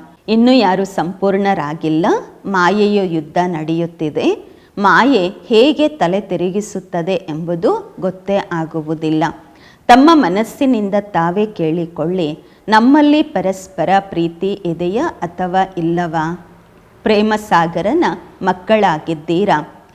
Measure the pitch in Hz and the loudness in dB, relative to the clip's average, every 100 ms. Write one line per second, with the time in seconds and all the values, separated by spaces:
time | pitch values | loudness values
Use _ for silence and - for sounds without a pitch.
0 | - - - 220 240 262 196 190 190 196 | -12 -14 -2 2 4 4 4 0 -2 -4
1 | 160 190 196 196 196 190 147 160 160 156 | -6 -2 -2 0 0 -2 -4 -4 -2 0
2 | 196 453 - - - 190 175 208 208 208 | 0 0 -4 -12 -4 0 2 2 2 2
3 | 185 165 151 180 180 160 156 165 170 170 | 0 -4 -4 -2 -2 -4 -4 -4 -4 -6
4 | 156 147 302 427 - - _ - 196 170 | -6 -2 -2 -2 -8 -20 _ -2 2 4
5 | 247 233 180 180 - 220 277 302 302 - | 4 2 0 -6 0 4 4 2 0 0
6 | 170 190 208 175 180 196 202 190 185 175 | -2 -2 -4 -4 -2 -4 -6 -10 -6 -4
7 | 170 185 - 151 170 175 226 440 - - | -2 -4 -4 -8 -6 -2 0 -2 -6 -8
8 | 185 185 - 196 - 170 160 165 156 156 | -8 -6 -4 -4 -2 -6 -6 -6 -6 -4
9 | 160 156 156 - - - - _ - 247 | -2 0 -2 -4 -18 -20 -20 _ 4 6
10 | 294 320 180 190 220 - 269 226 202 202 | 8 6 4 0 -4 -2 0 0 0 -2
11 | 202 170 170 185 214 214 160 170 170 165 | -2 -2 0 0 -2 -2 -2 -2 -4 -6
12 | 160 185 151 156 - _ - 214 240 302 | -4 -2 -4 -6 -16 _ 0 2 6 6
13 | 294 302 302 190 185 190 - - 208 190 | 6 4 0 -2 -2 -4 -8 -4 0 0
14 | 196 170 170 170 196 196 175 160 175 214 | 0 -4 -4 -4 -6 -4 -6 -4 -4 -2
15 | 330 - 175 - 185 185 190 180 165 170 | -4 -6 -10 -6 -2 0 -2 -2 -2 -2
16 | 175 160 160 175 - - _ - _ _ | -2 -2 -4 -6 -12 -20 _ -20 _ _
17 | - 214 214 214 214 170 165 170 190 330 | 0 2 2 -2 0 2 2 -2 0 0
18 | 226 170 - - 185 185 - 220 196 156 | 0 -2 -10 -6 -4 -2 0 2 2 0
19 | 156 160 151 175 202 151 - - - | -4 -6 -2 0 2 0 -2 -14 -8